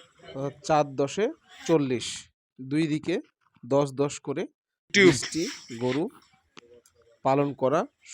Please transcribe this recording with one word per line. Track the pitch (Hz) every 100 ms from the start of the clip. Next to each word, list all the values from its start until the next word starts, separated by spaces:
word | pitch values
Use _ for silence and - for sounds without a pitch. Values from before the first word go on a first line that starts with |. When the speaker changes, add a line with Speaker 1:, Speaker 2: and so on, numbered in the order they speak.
| - _ - 135
Speaker 1:
অর্থাৎ | 139 - -
চার | 151 143 135
দশে | 139 196 226 330 _ - -
চল্লিশ, | 160 135 120 - - - _ _ -
দুই | 131 147 160
দিকে | 151 - 202 - _ _ _
দশ | 120 139 143
দশ | 131 143 -
করে | - 139 247 _ _ _ _
Speaker 2:
টিউব। | 202 185
Speaker 1:
বিশটি | 127 - 160 - - - 117
গরু | 123 135 214 - _ _ _ - - 120 _ _ _ _ 135
পালন | 139 143
করা | - 131 156 262 _ -